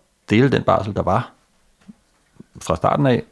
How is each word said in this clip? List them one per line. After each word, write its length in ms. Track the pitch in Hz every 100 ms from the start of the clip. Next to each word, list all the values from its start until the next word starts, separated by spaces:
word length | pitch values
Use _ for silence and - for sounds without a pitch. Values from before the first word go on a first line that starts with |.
| _ _ -
dele 200 | 104 135
den 140 | 117
barsel, 320 | - - 104 98
der 60 |
var 300 | 87 98 123 _ _ _ _ _ - - _ _ _ - - -
fra 140 | - 82
starten 300 | - - 143
af, 160 | 120 -